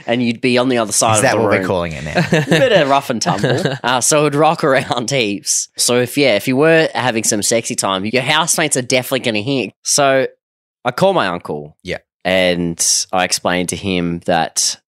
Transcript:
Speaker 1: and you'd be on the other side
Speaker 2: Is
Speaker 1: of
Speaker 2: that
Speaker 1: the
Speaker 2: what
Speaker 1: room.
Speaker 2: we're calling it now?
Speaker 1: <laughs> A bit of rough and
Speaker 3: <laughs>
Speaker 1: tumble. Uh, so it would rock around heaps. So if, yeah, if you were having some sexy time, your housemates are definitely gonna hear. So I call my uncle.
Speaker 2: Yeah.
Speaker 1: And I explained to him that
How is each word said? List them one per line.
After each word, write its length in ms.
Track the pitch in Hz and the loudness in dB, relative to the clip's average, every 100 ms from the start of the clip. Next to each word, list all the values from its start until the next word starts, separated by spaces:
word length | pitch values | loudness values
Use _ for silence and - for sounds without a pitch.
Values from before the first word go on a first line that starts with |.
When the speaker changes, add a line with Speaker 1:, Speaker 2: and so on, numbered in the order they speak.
| - | -4
Speaker 1:
and 160 | 120 | 0
you'd 160 | 120 117 | 0 0
be 180 | 131 123 | 0 2
on 120 | 127 | 2
the 80 | 123 | 0
other 160 | 107 | 0
side 200 | - 120 | 0 2
Speaker 2:
Is 40 | 107 | 4
Speaker 1:
of 20 | |
Speaker 2:
that 120 | 123 117 | 4 2
Speaker 1:
the 60 | |
Speaker 2:
what 100 | 107 | 2
Speaker 1:
room. 100 | 101 | 0
Speaker 2:
we're 60 | 95 | 0
calling 240 | 92 85 | -2 -2
it 120 | 73 76 | -6 -4
now? 140 | 175 | -2
Speaker 1:
<laughs> 120 | 165 | 2
A 140 | 160 139 | 0 2
bit 220 | 165 254 | 2 4
of 160 | 196 135 | 4 4
rough 220 | 139 - | 2 0
and 120 | 113 | -4
Speaker 3:
<laughs> 0 | |
Speaker 1:
tumble. 400 | 170 98 135 123 147 135 | -2 -2 0 0 -2 -2
Uh, 160 | 120 127 | -2 0
so 220 | - 156 | 2 2
it 20 | |
would 120 | 151 143 | 2 4
rock 280 | 156 160 | 2 2
around 480 | 151 131 - 123 113 | 2 2 0 -4 -2
heaps. 560 | 135 107 101 - - - - | 0 0 -2 -4 -4 -4 -4
So 240 | - 123 | 0 0
if, 180 | 120 - | 0 2
yeah, 180 | 135 104 | 2 2
if 120 | - | 0
you 80 | 131 | 2
were 320 | 160 165 160 - | 4 4 2 0
having 300 | 123 110 107 | -2 0 -2
some 180 | 107 | -2
sexy 320 | - 117 - 120 | 0 -2 -2 -4
time, 300 | 104 95 104 | -2 -2 -2
your 160 | 123 | -2
housemates 540 | 131 156 170 - 151 143 | 0 0 0 -2 0 -2
are 40 | |
definitely 380 | 123 127 123 131 | 0 -2 0 -4
gonna 200 | 120 107 | -2 -4
hear. 320 | 110 139 101 - | -2 -4 -4 -8
So 440 | - - 139 135 123 - _ _ _ _ 123 | -4 0 2 2 0 -6 _ _ _ _ -8
I 60 | |
call 220 | - 190 | 0 2
my 140 | 175 101 | 2 0
uncle. 480 | 85 - 76 73 - | -4 -6 -10 -12 -14
Speaker 2:
Yeah. 140 | 90 - - _ | -10 -10 -12 _
Speaker 1:
And 840 | 90 92 90 87 85 85 - - - | 0 2 2 0 -2 -2 -2 -2 -2
I 140 | 92 90 | -2 -2
explained 440 | - 95 90 87 | -2 -2 -2 -4
to 60 | 87 | -6
him 440 | 101 90 87 85 | -4 -2 -2 -4
that 600 | - 85 78 - - - | -2 0 0 -2 -4 -6